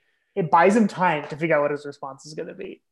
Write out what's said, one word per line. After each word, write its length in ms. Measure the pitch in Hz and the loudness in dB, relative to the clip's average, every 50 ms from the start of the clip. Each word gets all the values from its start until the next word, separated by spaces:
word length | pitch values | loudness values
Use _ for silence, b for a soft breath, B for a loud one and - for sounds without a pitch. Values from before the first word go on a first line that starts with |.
| _ _ _ _ _ _ - | _ _ _ _ _ _ -6
it 160 | 202 180 147 | -6 -2 2
buys 240 | - 170 175 196 202 | 4 4 6 6 6
him 140 | 240 208 196 | 4 2 2
time 360 | - 170 185 175 156 147 147 - | 0 0 0 0 0 -2 -4 -8
to 80 | 160 | -8
figure 180 | 139 170 160 156 | -4 -2 0 2
out 60 | 147 | 2
what 100 | 143 143 | 2 0
his 140 | 147 143 - | -2 -6 -8
response 400 | 143 139 _ 147 135 135 139 - | -12 -14 _ -14 -16 -16 -16 -20
is 80 | 151 156 | -16 -14
gonna 200 | 165 165 180 185 | -12 -12 -12 -14
be. 280 | 190 190 185 - - _ _ | -14 -16 -16 -16 -18 _ _